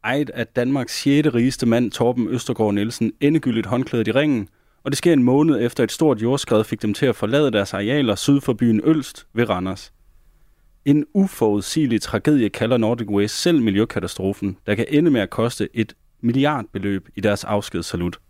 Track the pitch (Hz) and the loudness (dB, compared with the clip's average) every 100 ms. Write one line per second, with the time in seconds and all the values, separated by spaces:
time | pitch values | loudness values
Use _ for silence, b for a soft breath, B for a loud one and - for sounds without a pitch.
0 | 110 135 143 - 113 - 123 139 120 - | -2 -2 -4 -6 -4 -2 -2 -2 -4 -4
1 | 143 143 151 120 123 - 123 117 120 - | 2 4 4 2 0 2 0 2 0 0
2 | 120 123 110 120 - 120 107 101 107 - | 0 2 -2 -4 -4 0 0 0 -2 -2
3 | 113 - 143 156 135 113 98 123 131 120 | -4 0 2 2 0 -2 -2 -4 -2 -2
4 | 107 117 151 127 101 _ _ _ - 139 | 0 2 2 0 -4 _ _ _ -6 0
5 | 175 151 123 135 160 131 120 - 113 - | 4 4 4 4 4 2 0 0 -2 2
6 | 160 117 113 139 - 110 110 113 110 101 | 2 2 0 -2 0 0 0 -2 -4 0
7 | 135 113 107 135 147 107 - 98 104 147 | 0 0 -2 0 2 0 -2 -4 -2 0
8 | 127 98 - 139 135 113 120 107 - 160 | 0 0 2 2 2 0 2 2 2 0
9 | 131 - - 113 113 90 90 95 - _ | -2 -16 -10 -4 -2 0 -4 -8 -14 _
10 | _ - _ _ _ _ _ _ 139 147 | _ -20 _ _ _ _ _ _ 0 2
11 | 147 202 196 - 110 104 98 160 143 113 | 2 0 -2 0 0 0 -2 -2 0 0
12 | - 107 - 147 107 - 113 123 110 117 | -2 -2 2 2 2 -2 0 0 0 -2
13 | 104 101 104 - 180 165 113 98 113 - | 0 0 0 -2 0 2 2 2 0 -2
14 | 87 - 95 101 101 95 - 104 113 147 | -8 -4 -4 -4 -6 -6 -4 -4 0 2
15 | 170 131 95 - 113 - 107 - 107 - | 4 2 0 -2 -4 -2 -6 -4 -6 -6
16 | _ _ 120 127 143 147 107 - 101 98 | _ _ -2 0 0 -2 -6 -6 -4 -6
17 | - - 104 101 - 104 - 95 87 90 | -8 -2 0 0 -2 -4 -4 -8 -6 -4
18 | 87 - _ | -6 -6 _